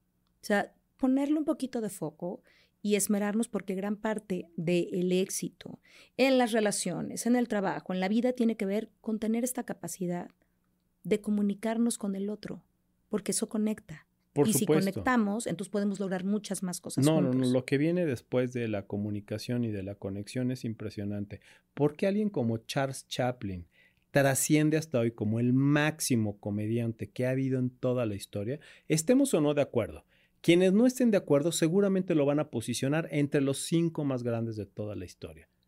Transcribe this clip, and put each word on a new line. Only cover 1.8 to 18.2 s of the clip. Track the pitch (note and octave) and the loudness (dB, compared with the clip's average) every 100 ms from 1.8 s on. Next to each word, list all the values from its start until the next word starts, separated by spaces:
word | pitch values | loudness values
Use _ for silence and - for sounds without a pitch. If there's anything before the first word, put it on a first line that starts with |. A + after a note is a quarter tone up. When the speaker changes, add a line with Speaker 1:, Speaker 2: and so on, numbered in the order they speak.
Speaker 1:
de | G#3+ | -6
foco | - D#3 - F3 - _ _ _ _ G#3 | -6 -10 -8 -10 -10 _ _ _ _ 0
y | |
esmerarnos | G3+ - G3+ G#3 A3 A#3 | 0 2 0 0 -2 -2
porque | F#3+ F3+ | -4 -6
gran | F#3 G3+ G#3 | -6 -4 -4
parte | A3 - - F3+ - - | -4 -4 -4 -6 -6 -6
del | E3 F3 - F3+ F3+ | 0 0 0 0 2
éxito | F3+ F#3 - F3 - - - _ - - - | 2 0 -4 -8 -10 -16 -18 _ -20 -8 0
en | C4+ B3+ | 4 4
las | A#3 | 4
relaciones, | A3+ G#3 G3+ F3+ D#3 - - A#3 | 2 2 0 -4 -4 -6 -4 0
en | |
el | B3 A#3 | 2 2
trabajo, | G#3 F#3+ D3 - | 0 -2 -4 -4
en | F#3 | -2
la | F#3+ | 0
vida, | A3+ B3+ | 0 0
tiene | B3 A3+ A3 | 0 0 0
que | |
ver | G3 G#3 A3+ _ | -2 -2 -4 _
con | - A3 | -6 -4
tener | A3 A3+ | -2 -2
esta | B3 - | -2 -4
capacidad | A#3+ - - - F3 F3 - _ _ _ _ _ _ _ | -8 -10 -10 -6 -4 -4 -8 _ _ _ _ _ _ _
de | F3 G#3 | -2 -2
comunicarnos | G#3+ G#3 G3+ G3+ A3 A3+ A#3 - | 0 0 0 0 -2 0 0 0
con | G3+ | -4
el | F#3+ G3+ | -4 -6
otro, | G#3+ - F3+ - _ _ _ _ | -6 -10 -12 -16 _ _ _ _
porque | G#3 - | -4 -2
eso | F#3 G#3+ | -4 -2
conecta. | G#3+ G#3+ G#3+ - D#3 _ _ _ | -2 -2 -4 -10 -20 _ _ _
Speaker 2:
Por | C#3+ B2 | 2 4
Speaker 1:
Y | |
si | B2 | 4
Speaker 2:
supuesto. | D3+ D#3 F#3+ | 4 4 2
Speaker 1:
conectamos, | G#2+ B3+ B3 G#3 A3 - | 0 2 2 2 0 -4
entonces | E3 G3 | -6 -4
podemos | G#3 G3+ G3 | -2 -2 -2
lograr | G3 F#3 | -4 -2
muchas | F#3+ G#3 G#3+ F#3 | -2 -2 -4 -6
más | F3+ F3 | -6 -8
cosas | - - | -6 2
Speaker 2:
No, | C#3+ D#3+ | 4 4
no, | C3+ | 2
no, | |
Speaker 1:
juntos. | B2+ B2+ | 2 2
Speaker 2:
lo | B2+ | 0
que | B2+ C#3 | 0 0
viene | D#3 F3+ E3 | 2 0 0
después | A#2 | -4